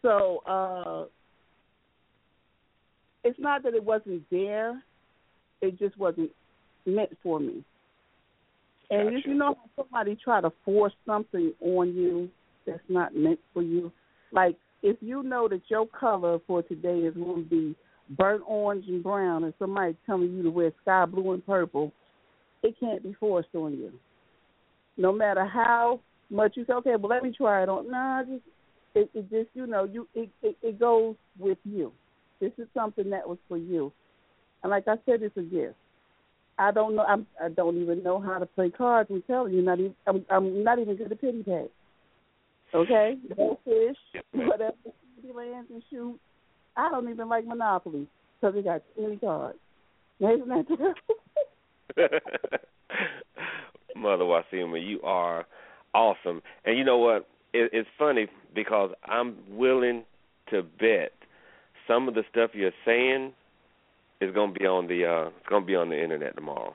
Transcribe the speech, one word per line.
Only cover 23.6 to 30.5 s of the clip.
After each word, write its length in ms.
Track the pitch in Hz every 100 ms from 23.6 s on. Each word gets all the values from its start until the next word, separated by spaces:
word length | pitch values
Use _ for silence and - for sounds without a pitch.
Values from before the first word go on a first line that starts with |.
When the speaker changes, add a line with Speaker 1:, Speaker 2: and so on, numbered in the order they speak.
| 156
Speaker 1:
you. 200 | 139 117 - _ _ _ _ _ _ _ _ _ -
No 140 | -
matter 320 | 214 208 190
how 540 | 190 226 233 233 233 247 _ _ _
much 260 | 202 214 226
you 80 |
say, 100 | 240
"Okay, 200 | 247 247 226
well, 120 | 202
let 160 | 247
me 80 | 254
try 320 | 226 233 202
it 40 | 190
on." 220 | 190 233
Nah, 320 | 254 262 262
just, 220 | 254 262 _ _ _ _ _
it, 160 | 214 -
it 160 | 220 196
just, 200 | 220 226
you 120 | 247 247
know, 180 | 214
you, 220 | 196 220 233
it, 160 | - 220 _
it, 140 | -